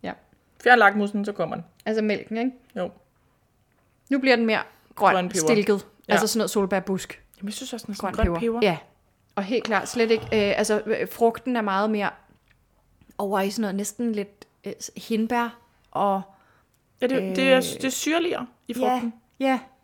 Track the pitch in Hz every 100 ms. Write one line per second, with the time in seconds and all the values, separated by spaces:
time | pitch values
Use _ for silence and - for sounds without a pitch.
0 | 185 - _ _ _ _ 233 247 202 208
1 | 202 202 202 202 160 - - _ - 220
2 | 214 202 - 220 254 254 _ 202 180 -
3 | _ _ _ _ _ _ _ _ _ _
4 | _ 269 262 240 226 214 - - _ -
5 | 196 185 180 185 156 214 202 202 - _
6 | - 196 208 233 190 214 190 196 185 190
7 | - - _ _ 202 214 262 233 - 196
8 | 196 185 190 170 233 226 208 160 - _
9 | _ _ _ - 196 233 - 202 196 240
10 | 226 226 - 220 202 - 214 208 208 -
11 | - - 233 226 - 240 208 190 214 214
12 | 196 - _ _ _ _ _ _ _ _
13 | _ - 202 196 196 202 214 196 208 -
14 | 240 214 202 _ - _ 202 - - -
15 | - 226 226 240 233 226 _ _ _ -
16 | 202 196 190 - _ _ _ _ _ _
17 | 254 262 190 - 269 262 254 - 262 254
18 | 285 330 339 - 247 _ - 240 247 254
19 | 233 - _ _ 269 262 - _